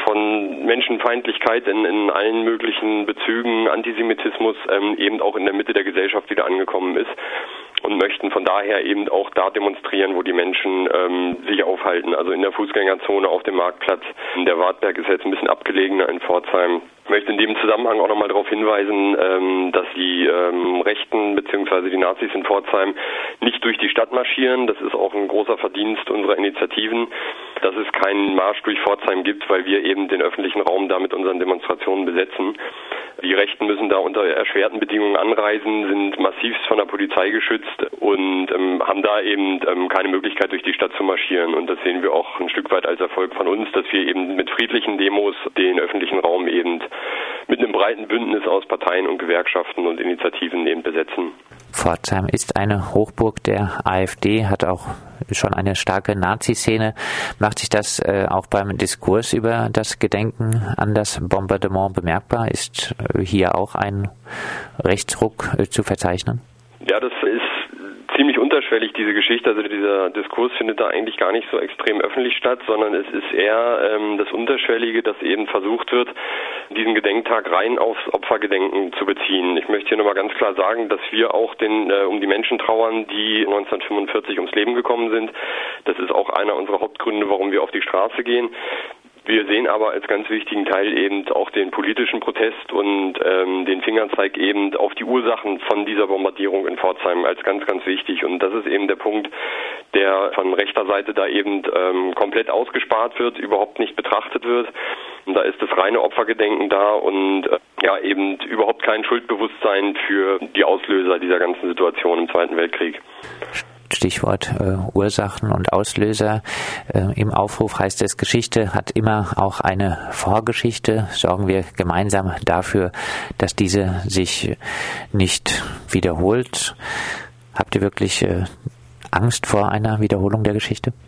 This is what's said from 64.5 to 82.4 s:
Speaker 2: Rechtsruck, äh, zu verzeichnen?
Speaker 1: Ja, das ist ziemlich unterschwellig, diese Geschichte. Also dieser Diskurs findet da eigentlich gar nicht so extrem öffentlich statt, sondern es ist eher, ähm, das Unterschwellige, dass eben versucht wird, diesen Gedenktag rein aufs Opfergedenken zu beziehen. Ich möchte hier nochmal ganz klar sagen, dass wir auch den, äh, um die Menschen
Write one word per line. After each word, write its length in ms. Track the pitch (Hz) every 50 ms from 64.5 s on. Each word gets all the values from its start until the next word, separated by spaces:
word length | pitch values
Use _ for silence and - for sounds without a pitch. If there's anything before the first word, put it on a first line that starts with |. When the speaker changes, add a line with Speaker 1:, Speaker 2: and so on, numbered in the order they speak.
| - - - - - -
Speaker 2:
Rechtsruck, 680 | - 87 95 101 - - - - 113 110 - - - - - -
äh, 60 | 101
zu 180 | - - -
verzeichnen? 580 | 104 - 98 - - 87 90 92 - - 117 120 - - _ - - - - -
Speaker 1:
Ja, 180 | - - 92 -
das 120 | - 123 - -
ist 200 | - 101 113 120 - - - - - - - - 95 98 - - - - -
ziemlich 220 | - 139 147 127 180
unterschwellig, 540 | 156 147 156 143 - - 117 113 113 107 -
diese 180 | - 107 107
Geschichte. 380 | 101 104 98 - 120 120 117 123
Also 120 | 107 107
dieser 460 | 104 101 104 101 101 101 98 98 95 92
Diskurs 400 | 95 104 98 - - 117 120 123 -
findet 240 | - 113 113 107 -
da 60 | 110
eigentlich 320 | - - 92 113 113 - -
gar 140 | - 92
nicht 140 | 104 117 110 -
so 80 | - -
extrem 420 | - - - - - 110 107 104
öffentlich 340 | - 104 - 131 127 123 -
statt, 240 | - - 127 127 123 -
sondern 280 | - 110 107 110 107 101
es 120 | 95 101 -
ist 240 | - 101 - - -
eher, 560 | - 95 104 110 113 117 120 117 - 73 104
ähm, 240 | 107 107 107 104 104
das 140 | 101 101 -
Unterschwellige, 680 | - 110 117 135 139 120 - - 117 113 120 117 113 113
dass 180 | 110 110 104 -
eben 260 | - 82 95 107 107 -
versucht 440 | - 104 95 104 117 120 - -
wird, 160 | 123 123 120 - - - - - - - - - - - - -
diesen 240 | 98 107 110 113 110
Gedenktag 560 | 107 101 104 101 117 110 - 117 110 98 80
rein 280 | 85 92 101 117 123 -
aufs 220 | - 117 107 - - -
Opfergedenken 800 | - 101 95 - 113 104 107 101 101 92 95 98 - 98 95 87 82
zu 100 | - 101
beziehen. 520 | 98 95 - - - 98 95 90 90 87 82
Ich 100 | - -
möchte 200 | 107 101 - -
hier 100 | 110 107
nochmal 160 | 104 104 98
ganz 180 | 95 98 107 -
klar 200 | - 120 104 95
sagen, 340 | 98 92 98 113 117 117 101
dass 120 | 104 95 - -
wir 240 | 110 110 113 107 -
auch 200 | 98 117 110 -
den, 340 | - 113 107 110 110 104 92
äh, 140 | 98 101 98
um 160 | 92 101 104
die 60 | 98
Menschen 320 | 98 98 107